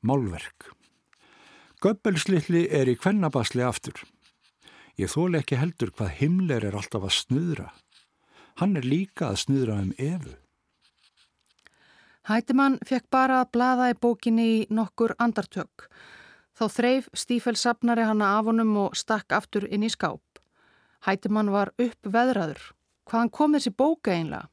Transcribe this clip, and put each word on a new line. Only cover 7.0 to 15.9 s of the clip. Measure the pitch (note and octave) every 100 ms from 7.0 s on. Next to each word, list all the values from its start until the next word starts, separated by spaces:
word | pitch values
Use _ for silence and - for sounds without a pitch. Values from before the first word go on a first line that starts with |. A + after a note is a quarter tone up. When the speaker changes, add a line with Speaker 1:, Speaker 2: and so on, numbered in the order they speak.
Speaker 1:
að | F#2+ -
snuðra. | - B2+ F3 D3+ A2 - _ _ _ _ _ _ - -
Hann | F#3+ F3+
er |
líka | B2+ D#3 F#3+ - C#3+
að | G2
snuðra | - C#3 A#2+ G#2
um | F#2+ -
Evu. | C3+ F3+ C3+ C#2 _ _ _ _ _ _ _ _ _ _ _ _ _ _ _ _ _ _ -
Speaker 2:
Heidemann | A3 - C4 C#4 C4
fékk | - B3+ -
bara | C4 C4 C4
að | B3
blaða | A#3+ B3+ B3+ B3
í | A#3
bókinni | A#3+ A#3 A#3+ A3+ A3+
í | A3 -
nokkur | G#3+ G#3 - A3+ -
andartök. | A#3+ A3 G3 - - - -